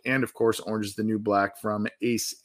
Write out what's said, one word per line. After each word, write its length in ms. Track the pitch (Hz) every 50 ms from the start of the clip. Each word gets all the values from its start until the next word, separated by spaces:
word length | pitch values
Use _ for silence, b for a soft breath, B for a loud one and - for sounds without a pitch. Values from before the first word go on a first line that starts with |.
| -
and 200 | 123 131 135 123
of 80 | - -
course, 260 | - 113 113 107 -
Orange 280 | - 104 110 110 107
is 80 | 101 101
the 80 | - 107
New 160 | 110 110 107
Black 380 | 107 104 101 101 101 98 - -
from 260 | - 110 107 104 104 - - _
Ace 340 | 104 120 117 107 - - - -